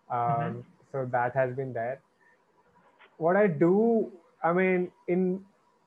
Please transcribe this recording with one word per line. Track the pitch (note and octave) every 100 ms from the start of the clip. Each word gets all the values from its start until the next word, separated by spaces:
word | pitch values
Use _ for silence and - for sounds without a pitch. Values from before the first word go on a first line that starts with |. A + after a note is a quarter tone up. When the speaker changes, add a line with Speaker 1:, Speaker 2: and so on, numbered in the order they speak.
| -
Speaker 1:
Um, | B2
Speaker 2:
Mm-hmm. | A#2+ A#2 A#2 A#2+ - _ _
Speaker 1:
so | C#3 B2+
that | B2 B2
has | C3 C3
been | B2+ C3+
there. | A#2 A#2 C3+ _ _ _ _ _ _ _ _ _ _ - -
What | D#3+ G3
I | G#3
do, | C#3+ E3 G3 A#3 A3+ - - _ _
I | D#3+
mean, | F3 F#3 F#3 F3+ - -
in, | F3 F#3 F#3+ - _ _ _